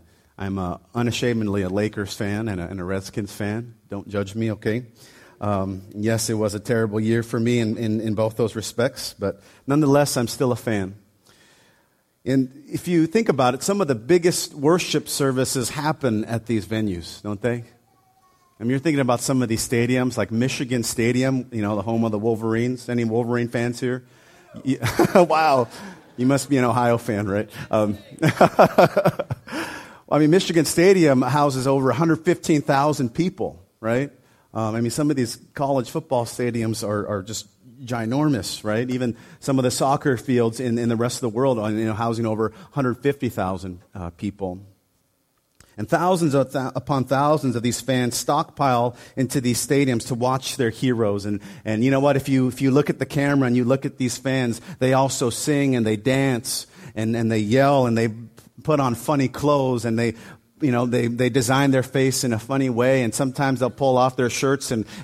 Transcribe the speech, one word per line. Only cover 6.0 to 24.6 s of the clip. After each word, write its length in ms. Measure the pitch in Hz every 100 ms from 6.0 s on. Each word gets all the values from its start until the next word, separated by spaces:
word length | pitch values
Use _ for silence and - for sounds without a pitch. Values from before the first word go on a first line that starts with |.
| 110 110 -
it 60 | 110
was 180 | 107
a 60 | 101
terrible 400 | 101 117 110 107
year 240 | 110 113
for 160 | 113 123
me 180 | 117 123
in, 180 | 110 107
in, 240 | 110 110
in 140 | 110
both 240 | 104 110 113
those 180 | 113 110
respects, 600 | - - 127 - - -
but 240 | 98 - - - -
nonetheless, 500 | 147 143 143 143 131
I'm 120 | 117
still 240 | - 131
a 40 | 117
fan. 380 | 120 107 95 104 _ _ _ _ _ _ _ _ _ _ _ _
And 420 | - 135 127 - -
if 180 | 160 175
you 200 | 175 160
think 220 | 220 226
about 260 | 131 127 127
it, 80 |
some 180 | - 202
of 60 | 156
the 80 | 117
biggest 580 | 120 175 170 165 -
worship 560 | 151 143 175 - 151 -
services 640 | - 139 127 127 135 113
happen 520 | 139 151 - 127 107 107
at 200 | 113 110
these 220 | 113 90
venues, 520 | 110 107 87 85 -
don't 180 | 107 101
they? 220 | 123 120 117 _ _ _ _ _ _ _ _ -
I 40 |
mean, 60 | 113
you're 80 | 135
thinking 220 | 160 143
about 220 | 127 120
some 200 | - 131
of 80 | 117
these 180 | 110 -
stadiums, 500 | 117 120 127 127 123
like 140 | 98
Michigan 520 | 113 131 - 123 127
Stadium, 640 | 113 - 117 123 135 131 123
you 120 | 117
know, 120 | 104 107
the 60 |
home 240 | 95 113 117
of 60 |
the 80 | 107
Wolverines. 720 | 113 107 113 113 123 123 -
Any 160 | 120 113
Wolverine 420 | 113 117 120 120
fans 320 | 123 120 120
here? 260 | 127 127 - _ _ - - -